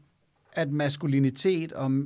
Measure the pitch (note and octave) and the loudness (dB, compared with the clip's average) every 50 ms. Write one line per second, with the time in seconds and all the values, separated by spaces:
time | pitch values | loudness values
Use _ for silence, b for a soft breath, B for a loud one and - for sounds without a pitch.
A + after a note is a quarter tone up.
0 | _ _ _ _ _ _ _ _ _ _ - - E3 C#3+ C#3+ D3 D3 C#3+ C#3+ - | _ _ _ _ _ _ _ _ _ _ -4 -4 -2 -2 0 0 0 0 -2 -2
1 | - D3+ C3+ C#3 C#3 C3 C3 - - F#3+ F#3 E3 D#3+ E3 - - C3+ C3 C3+ C3+ | -2 0 2 4 4 2 0 0 0 0 0 0 -2 -6 -6 -4 -2 0 0 0
2 | C#3+ | 0